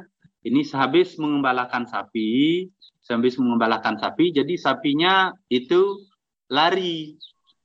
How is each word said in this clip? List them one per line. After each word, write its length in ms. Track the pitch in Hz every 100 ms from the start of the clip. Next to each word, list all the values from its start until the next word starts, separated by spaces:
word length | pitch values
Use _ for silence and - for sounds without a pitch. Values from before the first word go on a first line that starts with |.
| 185 _ _ _ 117
Ini 160 | 139
sehabis 560 | 147 135 131 165 180 160
mengembalakan 720 | 151 143 131 123 123 123 120
sapi, 720 | 104 101 117 110 123 151 175 185 _ - _
sehabis 320 | - 117 123
mengembalakan 640 | 127 123 117 113 110 113 107
sapi, 320 | 104 - 175
jadi 240 | 143 143
sapinya 800 | 175 143 131 147 143 180 190 185 - -
itu 560 | 123 127 175 196 202 - _ _ _ -
lari, 720 | 135 165 190 180 160 151 151 - _ _ _